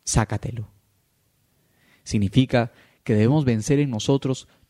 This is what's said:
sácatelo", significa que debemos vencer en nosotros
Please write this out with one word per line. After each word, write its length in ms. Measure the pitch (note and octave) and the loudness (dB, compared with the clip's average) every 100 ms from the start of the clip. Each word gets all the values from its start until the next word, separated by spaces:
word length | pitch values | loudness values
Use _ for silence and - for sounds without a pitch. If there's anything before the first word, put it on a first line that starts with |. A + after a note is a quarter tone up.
sácatelo", 680 | - - A2 G#2+ - A#2 G#2+ _ _ _ _ _ _ _ _ _ _ _ _ _ | -2 0 0 -4 -8 -10 -12 _ _ _ _ _ _ _ _ _ _ _ _ _
significa 680 | - A2 G2 C3 C3 B2 A2+ _ _ _ | -6 -2 0 2 2 2 -2 _ _ _
que 120 | - G#2+ | -2 2
debemos 280 | A2+ D3+ | 4 2
vencer 360 | C3 A2 G#2 C#3+ | 2 -2 0 0
en 100 | C#3+ | 0
nosotros 580 | A2 - C#3 C3 C3 - _ _ | -2 0 0 0 -6 -8 _ _